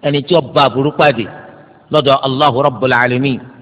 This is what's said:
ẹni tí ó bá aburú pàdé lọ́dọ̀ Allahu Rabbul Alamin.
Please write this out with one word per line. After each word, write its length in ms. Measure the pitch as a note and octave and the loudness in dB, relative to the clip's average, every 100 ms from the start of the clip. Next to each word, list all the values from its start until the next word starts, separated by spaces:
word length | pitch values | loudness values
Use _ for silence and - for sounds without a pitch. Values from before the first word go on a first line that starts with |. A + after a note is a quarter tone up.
ẹni 200 | D3 C#3+ | -2 -4
tí 120 | B2+ | 0
ó 60 | E3+ | 0
bá 220 | C3+ - | 0 0
aburú 260 | C3+ A#2+ C#3 | 0 2 -2
pàdé 340 | D3 D3+ A#2 G2+ - - - - _ _ | 2 2 2 -6 -12 -20 -20 -20 _ _
lọ́dọ̀ 260 | D3+ C#3 C3+ | 0 2 0
Allahu 400 | C3+ C3 D3 B2 | 0 0 0 2
Rabbul 300 | C#3+ A#2+ C3 | -2 0 0
Alamin. 480 | B2 B2 B2 C#3 A#2+ - - | 2 0 0 -2 -4 -8 -20